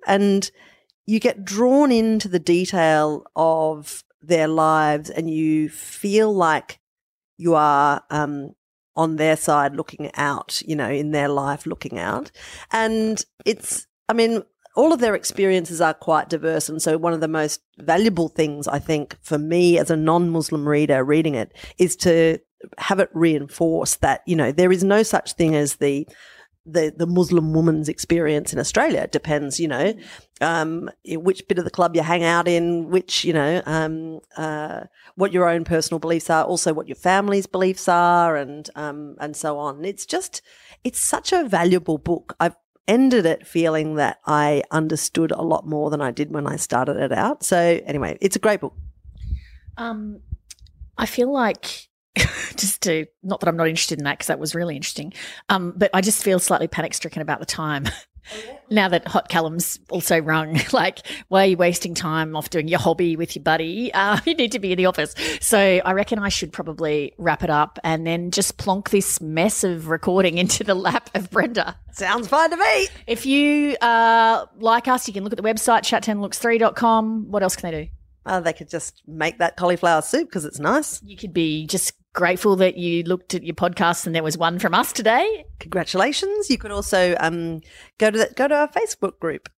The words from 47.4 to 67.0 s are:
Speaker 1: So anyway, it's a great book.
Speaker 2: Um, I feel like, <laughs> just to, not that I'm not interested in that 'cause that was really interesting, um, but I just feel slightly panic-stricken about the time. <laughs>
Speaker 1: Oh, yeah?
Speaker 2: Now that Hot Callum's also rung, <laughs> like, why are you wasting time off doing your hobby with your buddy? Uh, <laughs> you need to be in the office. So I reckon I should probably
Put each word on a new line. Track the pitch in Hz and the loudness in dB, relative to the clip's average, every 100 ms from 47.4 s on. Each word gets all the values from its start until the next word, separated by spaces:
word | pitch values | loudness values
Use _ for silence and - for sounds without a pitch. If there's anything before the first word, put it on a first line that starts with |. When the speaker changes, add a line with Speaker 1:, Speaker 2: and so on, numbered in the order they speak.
Speaker 1:
So | - 180 170 170 | 0 2 4 2
anyway, | - 143 101 - | 0 -4 -4 -2
it's | 190 | -2
a | 202 | 0
great | 214 208 | 0 0
book. | - - - _ - - - - - - - - | -4 -10 -18 _ -20 -14 -8 -8 -10 -20 -20 -12
Speaker 2:
Um, | 233 214 214 208 - - _ - - _ - - | -10 -10 -12 -14 -14 -16 _ -20 -20 _ -18 -6
I | |
feel | 220 - 247 | -6 0 0
like, | 277 226 - - - - _ _ - | 2 0 -2 -10 -14 -18 _ _ -2
<laughs> | - - - - | -2 -2 -10 -4
just | 196 - | -4 -2
to, | 190 160 156 _ | -2 -2 -4 _
not | 185 165 | -8 -2
that | 175 | -2
I'm | 165 | 2
not | 160 | 0
interested | 160 - 147 | 0 -4 -2
in | |
that | 143 143 | -4 -4
'cause | - | -4
that | 147 | -4
was | 151 | -4
really | 170 175 | -4 -6
interesting, | 147 202 - 151 - - - _ | -6 -8 -10 -12 -14 -18 -18 _
um, | 190 175 180 | -2 -2 0
but | 196 | 2
I | 185 | 2
just | 190 214 | 2 0
feel | - 185 | 2 2
slightly | - 175 160 | 2 0 0
panic-stricken | - 165 - 165 - | -4 -6 -6 -8 -8
about | 151 147 | -6 -6
the | - | -6
time. | - 156 147 147 | -6 -4 -4 -6
<laughs> | - - - - | -10 -18 -20 -18
Speaker 1:
Oh, | 214 - | -16 -16
yeah? | - _ | -18 _
Speaker 2:
Now | 214 190 | 0 2
that | 175 165 | 0 0
Hot | 185 - | -2 0
Callum's | 170 160 165 - - _ | -2 -2 -4 -6 -8 _
also | 180 - 165 | -6 0 0
rung, | 156 160 156 156 - | 2 -2 0 -4 0
<laughs> | |
like, | 262 190 - - - - | 0 0 -4 -16 -16 0
why | 190 | 4
are | 196 | 4
you | 175 | 4
wasting | 175 170 175 | 2 2 -4
time | 165 165 160 160 156 | -6 -2 -2 -2 -6
off | 147 | -4
doing | 165 156 | -4 0
your | 170 | 0
hobby | 175 165 175 160 | 2 2 0 0
with | 165 | -4
your | - | -4
buddy? | 147 160 160 190 240 | 0 0 -2 -6 -4
Uh, | - 202 208 | 0 2 0
<laughs> | - | 0
you | |
need | 339 233 | 0 -2
to | 226 | -2
be | 196 | -2
in | 180 | 2
the | 185 | 2
office. | 185 156 - 160 - | 2 -4 -4 -8 -4
So | - 214 | 0 4
I | 196 185 185 | 6 4 2
reckon | 190 208 208 | -2 -2 -2
I | 202 | -2
should | - 165 | -4 -6
probably | - 165 156 160 151 | -10 -10 -4 -2 -2